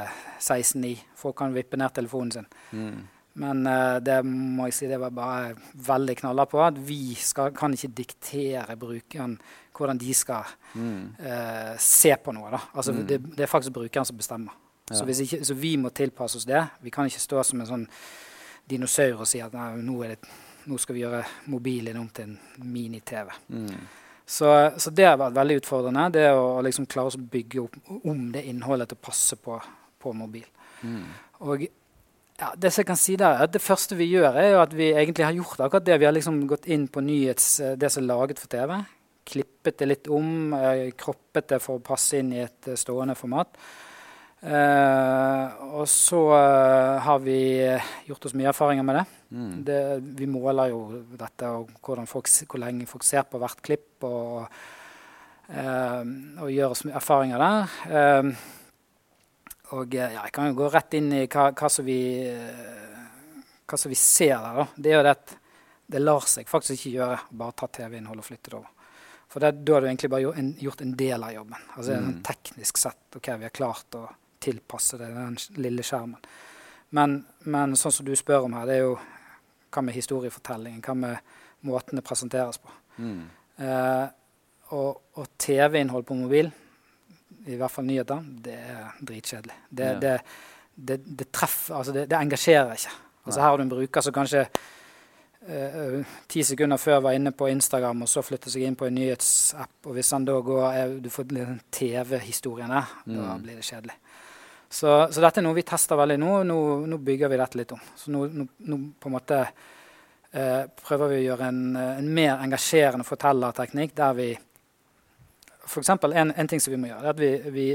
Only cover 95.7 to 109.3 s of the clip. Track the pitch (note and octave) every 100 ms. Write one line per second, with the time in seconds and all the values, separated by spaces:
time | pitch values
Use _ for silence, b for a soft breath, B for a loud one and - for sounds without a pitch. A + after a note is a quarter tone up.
95.7 | D#3 C#3+ C3+ C#3 B - E3 C#3+ C3+ D3
96.7 | C3+ - C#3+ C3 C3+ C#3 - C3+ C3+ -
97.7 | C3 B2 A#2+ A#2+ D3+ - C3+ - B2+ C3
98.7 | B2+ C3 B2+ C3 B2 - - - D3+ C3
99.7 | _ - B2 B2+ C#3 C3 C3+ B2 C3 C3
100.7 | C3 B2+ C3+ B2 - B2+ C3+ B2 B2 -
101.7 | - B2+ A#2+ B2 C3 A#2+ - C3 A#2 A#2+
102.7 | C3 - B - A2+ G#2+ A2 A2+ A2+ A2
103.7 | A#2 A2+ - B B B B B B B
104.7 | - D3+ D3 D#3+ D#3 E3 G#3 E3+ D#3+ -
105.7 | E3+ - D3+ D3 C#3+ D#3+ G3 F3+ E3 D3+
106.7 | C#3+ D#3 D#3+ C#3 C3+ C#3+ C3 B2+ B2 A#2
107.7 | A#2 B - - C#3+ C#3+ D#3 C3 - G#3
108.7 | C#3+ C#3+ - C#3 B2+ -